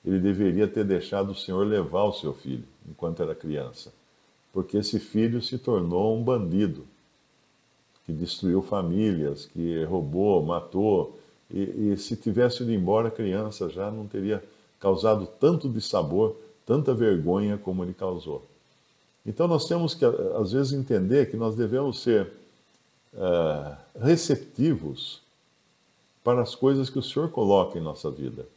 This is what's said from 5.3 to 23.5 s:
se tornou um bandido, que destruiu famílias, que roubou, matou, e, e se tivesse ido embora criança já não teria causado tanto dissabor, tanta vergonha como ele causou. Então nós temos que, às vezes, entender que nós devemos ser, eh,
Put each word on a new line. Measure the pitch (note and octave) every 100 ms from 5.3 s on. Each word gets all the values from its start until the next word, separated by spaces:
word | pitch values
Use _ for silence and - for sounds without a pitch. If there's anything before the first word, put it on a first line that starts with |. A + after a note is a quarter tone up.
| A#2+
se | - B2+
tornou | - G#2+ E2+ F2 G#2+ A2+
um |
bandido, | A#2 B2 F2+ F#2+ G2+ D2 - _ _ _ _ _ _ _ _ _ _ _ -
que |
destruiu | D#2 F2 - F#2 F#2
famílias, | F#2+ G2+ F2 F#2 G#2+ E2+ D2 C#2+ -
que | - E2+ E2
roubou, | D#2+ F2+ D2 E2+ G2+ F#2
matou, | D#2 E2+ - F#2+ G#2+ F#2+ - - - _ _
e, | F#2+ G2 - G#2+
e | G2
se | - A2+
tivesse | A#2 G2+ A#2+ A#2+
ido | A#2+
embora | A2 F2+ A2 A2+
criança | - G#2 G2 G#2+ - F2+
já | F2 G2+
não | A2 G#2
teria | G2+ G2 G#2 - _ _ _
causado | G2 F#2 A2 G#2+ F#2 -
tanto | D3 E3+ C#3
dissabor, | A2+ - G2+ D#2 F2+ A2 - - _ -
tanta | C3 C3+
vergonha | A#2 A2+ F2+ D#2 F#2 G#2 G#2
como | F#2+ F#2
ele | F2+
causou. | F#2 F#2+ F2 D#2+ C#2 - _ _ _ _ _ _ _ A2
Então | G#2+ E3+
nós | D#3+ -
temos | E3+ E3
que, | - A#2+
às | - F#2+ F2+ G2
vezes, | B2 C3+
entender | C#3 C3 A2 F#2 C#3 B2+
que | A2+
nós | A2+ A2
devemos | A2 B2+ C#3 -
ser, | B2 A2 F#2 - - _ _ _ _ _ _
eh, | - F#2 F2 D#2+